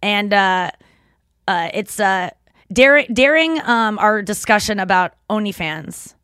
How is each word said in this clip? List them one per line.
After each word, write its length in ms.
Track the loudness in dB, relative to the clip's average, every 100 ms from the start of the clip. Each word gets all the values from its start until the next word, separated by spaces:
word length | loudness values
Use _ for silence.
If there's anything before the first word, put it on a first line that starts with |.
And, 320 | -2 -2 0
uh, 380 | 2 2 0 -2 -8 _ _ _ _ _ _ -4
uh, 220 | -4 -4
it's, 260 | -6 -8 -2
uh, 300 | 0 0 -4 -10 _ _ _
dar-, 320 | 4 6 6 2
daring, 480 | 2 2 4 2 -2
um, 360 | 0 0 0 0
our 240 | 0 0
discussion 560 | -2 -8 0 0 0 -4
about 340 | 0 0 0 _ _
OnlyFans. 840 | -4 -4 -6 -8 -8 -12 -16 -18 _